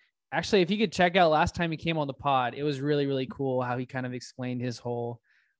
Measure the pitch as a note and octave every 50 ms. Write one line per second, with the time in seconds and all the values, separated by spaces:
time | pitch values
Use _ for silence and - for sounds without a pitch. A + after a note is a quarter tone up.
0 | _ _ _ _ _ _ C3+ D#3+ E3 - A3+ G3 F3 D#3 G#3 G#3 A3+ E3+ - -
1 | F3+ F3+ E3+ F#3+ F3 D#3+ D3+ D3+ F3 - - F3 F3 E3 D#3+ C#3+ - E3 E3 D#3
2 | D3 C#3 B2+ - - C#3+ C3+ C3 B2 A#2 B2 C#3 C#3+ D3+ C#3+ C3 C#3 D3 D3 C#3+
3 | C#3+ C#3 C3+ C3 C3 B2+ - - C#3 C3+ B2+ B2+ B2 B2 B2 C3 C3 - C3+ C3
4 | B2+ B2+ B2 B2 - - - - B2+ B2+ B2 B2 B2 B2+ A#2 - - A#2+ A#2+ A#2+
5 | A#2 A#2+ B2 - _ _ _ _ _ _ _